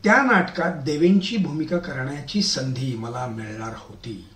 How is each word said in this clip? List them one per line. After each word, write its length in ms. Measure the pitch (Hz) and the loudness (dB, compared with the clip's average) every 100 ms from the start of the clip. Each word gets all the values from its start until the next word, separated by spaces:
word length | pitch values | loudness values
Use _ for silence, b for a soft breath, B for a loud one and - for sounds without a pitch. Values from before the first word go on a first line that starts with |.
त्या 180 | 202 269 | 6 4
नाटकात 500 | 262 202 180 - 170 156 | 6 4 2 -2 -2 -2
देवेंची 540 | 135 147 175 196 185 233 | -4 4 6 6 4 0
भूमिका 420 | 156 151 151 175 | 0 -2 -2 -2
करण्याची 640 | - 131 135 143 - 208 | -4 -6 -6 -6 -4 -2
संधी 540 | 190 - 131 127 131 113 | 0 0 -2 -2 -4 -4
मला 300 | 117 123 123 | -6 -6 -6
मिळणार 460 | 110 107 110 110 107 | -6 -10 -10 -10 -12
होती 520 | - - 117 98 80 | -16 -16 -12 -12 -14